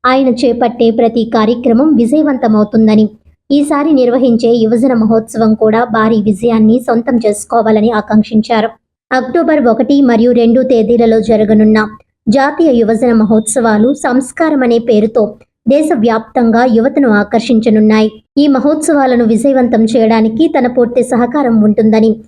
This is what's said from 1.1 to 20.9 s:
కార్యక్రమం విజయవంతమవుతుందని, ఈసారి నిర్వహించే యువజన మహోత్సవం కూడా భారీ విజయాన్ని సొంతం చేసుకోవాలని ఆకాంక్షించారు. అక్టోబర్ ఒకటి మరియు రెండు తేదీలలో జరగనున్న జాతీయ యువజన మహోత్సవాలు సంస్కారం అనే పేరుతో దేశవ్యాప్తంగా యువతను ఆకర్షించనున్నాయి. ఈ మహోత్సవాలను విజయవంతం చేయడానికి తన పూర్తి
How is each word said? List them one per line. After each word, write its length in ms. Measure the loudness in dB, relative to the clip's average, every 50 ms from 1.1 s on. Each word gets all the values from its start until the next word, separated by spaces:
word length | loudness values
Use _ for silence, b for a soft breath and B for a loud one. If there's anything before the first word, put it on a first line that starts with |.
| 0 -2 -4 -2 -2
కార్యక్రమం 640 | -2 0 0 -2 -2 -2 0 0 2 2 2 2
విజయవంతమవుతుందని, 1120 | 2 0 0 0 0 0 0 -2 -2 0 0 0 0 0 0 0 0 2 2 2 2 0 0 -4 -12 _ _ _ _ _ _
ఈసారి 400 | -2 0 0 0 -2 -2 0 0 0 2
నిర్వహించే 500 | 2 0 0 0 0 0 0 0 0 0 0 0 0
యువజన 300 | 0 0 0 0 0 0
మహోత్సవం 600 | 0 0 0 0 -2 -2 -4 -6 -2 0 0 0
కూడా 300 | 0 0 0 0 0 -2
భారీ 340 | -2 -2 -2 0 0 0 0
విజయాన్ని 640 | 0 -2 -2 -2 -2 -2 0 2 2 2 2 0 0 -2
సొంతం 320 | -2 -2 -2 -2 -4 -2 0
చేసుకోవాలని 680 | -2 -4 -4 -8 _ -2 -2 0 0 0 2 0 0 -2 -2
ఆకాంక్షించారు. 680 | -4 0 0 0 0 0 -2 -4 -2 0 -2 -2 -2 -4 -8 _ _ _ _ _ _ _ -4 -4
అక్టోబర్ 420 | -4 -2 -2 -2 0 0 0 0 2 0 0
ఒకటి 280 | 0 0 0 2 2
మరియు 300 | 2 2 2 2 2 2
రెండు 300 | 2 2 2 2 2 2
తేదీలలో 580 | 2 0 0 0 0 0 0 0 2 2 0 0 0 0
జరగనున్న 580 | 0 0 2 2 2 2 4 4 2 2 0 -4 -8 -18 _ _ _ _ _ -2
జాతీయ 440 | 0 0 0 0 0 0 0 0 2 2
యువజన 320 | 0 0 0 -2 0 0 2
మహోత్సవాలు 800 | 2 2 2 0 0 0 -2 -4 -2 0 0 0 2 0 0 -2
సంస్కారం 720 | -2 -4 -2 -2 -2 -4 -4 -6 -4 -2 -2 0 0 0
అనే 160 | 0 0 -2 0 0
పేరుతో 460 | 0 0 0 0 0 -2 -2 -4 -6 -14 _ _ _ _ _ 0
దేశవ్యాప్తంగా 1000 | 0 0 0 0 -2 0 0 0 -2 -2 -6 -6 -4 -2 0 0 2 2 0
యువతను 440 | 2 2 0 0 0 0 0 0 2
ఆకర్షించనున్నాయి. 1000 | 2 0 -2 -2 -4 -4 -2 0 0 0 2 2 2 2 2 2 2 2 0 -2 -4 -10 _ _ _ 0
ఈ 100 | 0 2
మహోత్సవాలను 800 | 2 0 0 0 -2 -2 -2 -2 0 0 0 0 0 0 0 0 0
విజయవంతం 500 | 0 0 0 0 0 0 0 0 0 0
చేయడానికి 680 | 0 0 0 0 0 2 0 0 -2 0 -2 -2 -2 0 -2
తన 80 | -2 -2
పూర్తి 360 | 0 -2 -2 0